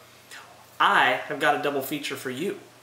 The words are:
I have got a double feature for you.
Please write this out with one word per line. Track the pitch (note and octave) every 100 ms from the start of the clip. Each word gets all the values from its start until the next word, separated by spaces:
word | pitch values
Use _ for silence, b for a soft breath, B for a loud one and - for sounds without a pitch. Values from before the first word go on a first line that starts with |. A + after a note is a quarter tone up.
| - - - B B - - -
I | F3 F#3+ C3 B2 -
have | C#3+
got | D3+ C#3
a |
double | C#3+ C#3
feature | - D3 -
for | C3+ C3
you. | B2+ F#3 - - -